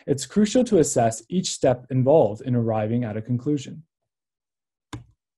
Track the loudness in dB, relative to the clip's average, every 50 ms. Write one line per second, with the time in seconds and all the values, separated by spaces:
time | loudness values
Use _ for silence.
0 | -4 -4 -4 -4 -4 -4 0 0 0 2 4 2 2 4 4 2 2 4 2 0
1 | 0 0 0 -4 -10 -4 -4 -4 -4 -4 -6 0 0 0 0 0 -4 -4 -2 0
2 | 2 4 4 4 4 2 0 -6 -6 -2 0 0 0 0 0 -2 -2 -2 -2 -2
3 | -2 -4 -6 -8 -6 -4 -4 -4 -2 -2 -4 -4 -4 -10 -16 -18 -20 _ _ _
4 | _ _ _ _ _ _ _ _ _ _ _ _ _ _ _ _ _ _ -16 -16
5 | -16 _ _ _ _ _ _